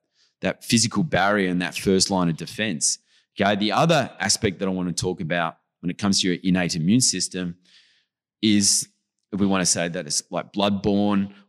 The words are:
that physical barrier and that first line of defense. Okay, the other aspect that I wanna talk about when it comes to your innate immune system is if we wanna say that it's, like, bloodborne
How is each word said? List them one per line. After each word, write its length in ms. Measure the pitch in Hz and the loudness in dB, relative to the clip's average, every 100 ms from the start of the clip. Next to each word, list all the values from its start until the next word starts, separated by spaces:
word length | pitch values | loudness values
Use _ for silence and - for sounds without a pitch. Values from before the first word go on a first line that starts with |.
| _ _ _ - | _ _ _ -8
that 220 | 90 - - | -6 -6 0
physical 380 | 117 107 104 | 0 2 -2
barrier 460 | 82 87 98 104 95 | -2 2 2 2 0
and 140 | 90 | -2
that 120 | 87 - | -4 -4
first 360 | - 95 90 | 0 2 2
line 180 | 98 87 | 0 0
of 80 | 80 | -2
defense. 600 | 82 - 110 78 - - _ _ _ - | -8 -6 -6 -2 -4 -4 _ _ _ -2
Okay, 160 | 101 104 | 0 2
the 160 | 107 | 0
other 400 | 98 165 160 117 - | 2 4 2 0 -4
aspect 380 | 98 - 107 82 | -4 0 -2 -2
that 100 | 95 | -4
I 20 | |
wanna 220 | 92 90 | -2 -4
talk 300 | 82 92 87 | -4 -4 -4
about 340 | 82 87 82 - _ _ | -4 -2 -2 -6 _ _
when 100 | - | -6
it 60 | - | -2
comes 240 | 101 98 | 0 2
to 80 | 95 | 0
your 80 | 87 95 | 0 0
innate 320 | 92 87 82 | 0 0 -2
immune 240 | 80 120 | 2 2
system 560 | 123 95 85 92 87 87 _ _ _ _ _ _ _ - | 2 -2 -4 -6 -8 -10 _ _ _ _ _ _ _ -2
is 460 | 110 104 98 - - _ _ _ _ | 2 4 4 0 -2 _ _ _ _
if 80 | 98 | -2
we 60 | 101 | 2
wanna 200 | 95 87 | 2 2
say 220 | 98 87 | 0 -2
that 180 | 87 73 | -4 -6
it's, 160 | 80 - | -6 -6
like, 220 | 87 - | -8 -6
bloodborne 800 | 101 101 101 104 101 101 101 98 - | -2 0 0 0 2 2 0 -2 -8